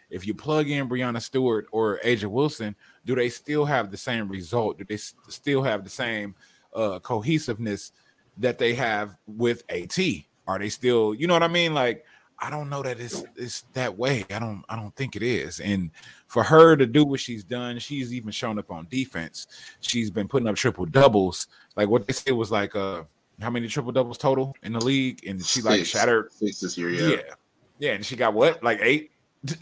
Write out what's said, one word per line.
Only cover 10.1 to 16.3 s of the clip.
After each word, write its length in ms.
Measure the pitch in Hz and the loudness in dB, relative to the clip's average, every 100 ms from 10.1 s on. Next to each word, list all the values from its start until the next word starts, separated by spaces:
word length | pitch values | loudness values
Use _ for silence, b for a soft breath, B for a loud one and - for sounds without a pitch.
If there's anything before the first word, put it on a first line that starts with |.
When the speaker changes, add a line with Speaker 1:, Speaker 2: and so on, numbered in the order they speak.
| 87 - _ - | -2 -8 _ -6
Speaker 1:
Are 100 | 95 | -4
they 120 | 104 | -4
still, 440 | - 123 120 107 | -2 2 4 2
you 140 | 110 170 | 0 2
know 60 | |
what 100 | 170 | 4
I 40 | 170 | 4
mean? 240 | 175 170 | 2 0
Like, 320 | 147 123 110 b b b - | 2 0 -2 b b b -12
I 80 | - | -8
don't 200 | 151 143 | -8 -6
know 120 | 139 | -6
that 160 | 131 117 | -6 -6
it's, 200 | 120 - - - | -6 -8 -8 -12
it's 280 | 120 - - | -8 -8 -8
that 240 | 131 123 95 | -6 -4 -2
way. 260 | 127 131 95 | 0 0 -2
I 80 | 104 | -6
don't, 240 | 113 101 - | -6 -8 -10
I 80 | 113 | -12
don't 180 | 107 - | -12 -8
think 220 | 131 101 | -8 -4
it 40 | |
is. 360 | 117 104 69 - | -2 -2 -4 -6
And 320 | 85 98 85 B B B | -2 -2 -2 B B B
for 140 | _ | _